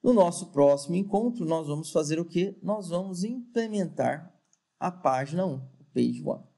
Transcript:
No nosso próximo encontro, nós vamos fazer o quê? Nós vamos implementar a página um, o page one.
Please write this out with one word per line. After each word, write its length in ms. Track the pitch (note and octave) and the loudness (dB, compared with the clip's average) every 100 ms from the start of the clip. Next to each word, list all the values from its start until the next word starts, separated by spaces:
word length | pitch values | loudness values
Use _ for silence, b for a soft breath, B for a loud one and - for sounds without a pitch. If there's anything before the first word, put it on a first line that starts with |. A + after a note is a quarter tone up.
No 120 | - | 6
nosso 360 | A#3+ F3 - - | 6 6 2 -4
próximo 460 | C#3+ C#3+ C#3+ - F3 | 4 6 6 0 -2
encontro, 480 | G3 G3+ A#3+ A#3+ | 0 0 0 -2
nós 220 | D#3+ E3 D3 | -2 -2 -2
vamos 240 | D3 D#3 | -6 -2
fazer 260 | E3+ D3 D#3+ | -2 0 -2
o 60 | |
quê? 340 | E3+ F3+ F#3+ G3 | -2 -2 -2 -4
Nós 260 | F3+ G#3+ F3 | -6 -4 -4
vamos 340 | F3 G3 F3+ | -6 -6 -6
implementar 1120 | G#3 B3+ A#3+ A#3 A3+ G#3 E3+ - B2+ C#3+ E3+ _ _ _ _ _ | -4 -6 -4 -4 -2 -2 -4 -2 -2 -2 -10 _ _ _ _ _
a 100 | F3+ | -6
página 540 | F3 C#3 C3 C#3 D#3+ | -2 0 0 -2 -2
um, 140 | F#3+ C3 - _ | -2 -4 -10 _
o 60 | - | -6
page 340 | B2+ A#2+ - - | 0 0 -2 -6
one. 180 | - - | -8 -10